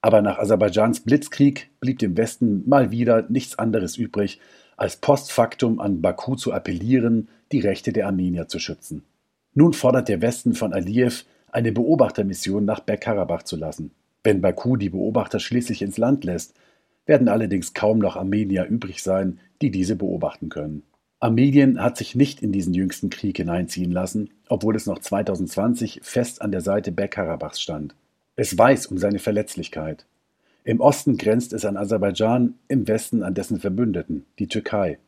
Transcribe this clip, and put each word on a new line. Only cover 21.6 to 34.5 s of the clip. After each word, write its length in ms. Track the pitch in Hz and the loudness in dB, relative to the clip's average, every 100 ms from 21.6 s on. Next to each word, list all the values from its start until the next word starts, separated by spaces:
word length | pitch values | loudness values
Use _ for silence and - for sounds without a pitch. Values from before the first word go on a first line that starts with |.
| 139 123 | 6 4
hat 140 | 120 120 | 0 -2
sich 180 | 110 120 | -4 2
nicht 260 | 139 - | 2 2
in 100 | 107 | -2
diesen 220 | 98 87 | -2 0
jüngsten 380 | 90 95 - 95 | 0 -2 -2 -6
Krieg 260 | - 101 92 | -4 -6 -4
hineinziehen 540 | 85 85 85 - 90 | -2 -2 -4 -4 -2
lassen, 400 | 87 92 110 104 _ _ | -2 -2 -4 -6 _ _
obwohl 260 | 110 110 107 | -2 0 0
es 120 | 107 | -2
noch 100 | - | -6
zweitausendzwanzig 1000 | - 98 - 92 92 - 107 120 117 - | -4 -2 -2 -4 -4 -2 0 0 -4 -8
fest 400 | - - 120 - | -6 -4 -4 -6
an 100 | 104 | -6
der 100 | 95 | -4
Seite 300 | 87 101 101 | -2 -2 -2
Bergkarabachs 680 | 85 101 - 87 80 78 - | -4 -6 -4 -4 -4 -8 -10
stand. 320 | - 76 73 _ _ _ _ - | -8 -8 -10 _ _ _ _ -6
Es 220 | - 85 | -4 4
weiß 300 | 117 135 - | 4 4 0
um 100 | 92 | -2
seine 220 | 101 101 | -2 -2
Verletzlichkeit. 880 | - 104 104 - 82 - 80 78 _ _ _ _ _ _ | -2 -2 -4 -10 -12 -10 -10 -10 _ _ _ _ _ _
Im 160 | - 117 | -4 4
Osten 380 | 139 143 - 113 | 4 4 0 0
grenzt 360 | 107 113 120 | 2 2 0
es 120 | 113 104 | -6 -4
an 100 | 98 | -4
Aserbaidschan, 760 | 101 110 101 92 110 123 120 - _ | -2 0 0 2 2 4 2 -2 _
im 200 | 135 104 | -2 0
Westen 360 | 110 - 117 | -2 0 -2
an 100 | 90 | -2
dessen 260 | 92 95 98 | -4 -4 -4
Verbündeten, 680 | 101 95 120 90 - 76 - - | -2 0 0 -2 -4 -8 -10 -8
die 80 | |
Türkei. 520 | 95 | -6